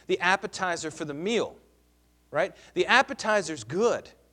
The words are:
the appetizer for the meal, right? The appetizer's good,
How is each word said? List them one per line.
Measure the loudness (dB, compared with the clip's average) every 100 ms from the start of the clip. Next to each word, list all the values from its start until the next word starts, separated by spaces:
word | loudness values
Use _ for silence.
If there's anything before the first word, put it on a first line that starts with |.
| -4
the | 0
appetizer | 2 2 -2 -4 -4 -4 -6
for | -8 -8
the |
meal, | -6 -2 0 -2 -6 _ _ _ _ _ _ _
right? | -2 -2 -4 -8
The | -2 4
appetizer's | 4 4 0 0 0 0 -6
good, | -6 2 2 2 -4 -20 _